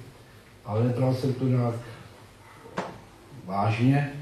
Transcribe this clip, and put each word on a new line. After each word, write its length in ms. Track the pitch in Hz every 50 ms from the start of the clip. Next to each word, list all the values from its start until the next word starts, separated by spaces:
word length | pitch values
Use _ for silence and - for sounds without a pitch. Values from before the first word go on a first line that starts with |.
| - - - - - - - - - - - - -
ale 200 | 104 104 113 120
nebral 300 | 123 113 127 131 131 131
jsem 200 | - - 127 120
to 100 | 113 131 127
nějak 260 | 127 123 120 117 113 113 - - - - - - - - - - - - - - - - - - - - - - - - - - - - - - - 120 -
vážně 680 | 90 95 98 104 113 113 117 120 135 139 143 143 139 - -